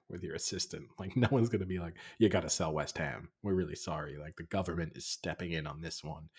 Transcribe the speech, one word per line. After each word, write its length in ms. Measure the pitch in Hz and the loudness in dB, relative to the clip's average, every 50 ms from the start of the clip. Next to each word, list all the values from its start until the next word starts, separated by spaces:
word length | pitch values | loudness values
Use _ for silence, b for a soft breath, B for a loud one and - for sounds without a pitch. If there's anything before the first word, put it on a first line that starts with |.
| _ - | _ -12
with 120 | - 90 - | -10 -8 -6
your 120 | - 151 | -6 -4
assistant. 520 | - - - - 92 - - - 151 - - - - | -4 -4 -4 -2 -2 -4 -4 -6 -10 -12 -14 -10 -8
Like, 160 | 95 95 - | -8 -2 4
no 120 | 131 120 - | 4 6 6
one's 180 | 139 123 117 117 | 8 6 6 6
gonna 160 | 110 101 95 | 4 2 2
be 140 | 92 92 90 | 0 0 -2
like, 160 | 85 82 82 B B B B B | -2 -4 -8 B B B B B
"You 100 | 113 101 | 6 8
gotta 200 | 87 92 80 80 | 8 6 4 2
sell 240 | - - 87 80 76 | 0 0 2 2 2
West 240 | 76 73 - - - | 0 0 0 -2 -2
Ham. 320 | 80 71 62 53 - - _ _ | -2 -2 -4 -6 -10 -14 _ _
We're 120 | - 101 95 | 0 2 2
really 200 | 92 87 78 - | 2 2 0 -2
sorry. 420 | - - 90 80 76 76 73 73 73 | -6 -4 -4 -4 -4 -4 -6 -8 -10
Like, 180 | 73 78 - | -10 -10 -10
the 80 | - 85 | -12 -8
government 500 | - - 98 92 - 82 85 82 80 - | -2 0 0 0 0 0 -2 -2 -4 -6
is 100 | - - | -8 -6
stepping 460 | - - - - 90 80 - 92 85 85 | -6 -6 -4 -4 -4 -4 -4 -4 -2 -2
in 120 | 80 76 76 | -2 -2 -4
on 140 | 73 78 | -6 -6
this 220 | 82 82 - - - | -8 -8 -8 -6 -8
one. 260 | 78 78 80 78 80 B | -8 -8 -8 -10 -16 B